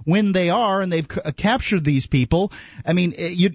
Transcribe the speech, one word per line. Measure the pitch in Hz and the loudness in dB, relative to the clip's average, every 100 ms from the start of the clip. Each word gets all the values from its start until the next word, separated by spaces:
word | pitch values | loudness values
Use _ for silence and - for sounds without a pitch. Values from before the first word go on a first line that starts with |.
when | 139 196 208 | 0 2 2
they | 185 175 | 2 2
are | 208 220 190 | 2 2 0
and | 185 | 0
they've | 165 151 | -2 -4
c-, | - | -6
uh, | 160 | -6
captured | - 202 254 - 190 147 | -2 0 0 0 0 2
these | 139 - | 0 2
people, | 139 120 165 196 - - - - | 0 2 2 0 -6 -18 -10 -2
I | |
mean, | 180 175 - | 0 0 -2
eh, | 170 | -4
you, | 175 185 | 0 0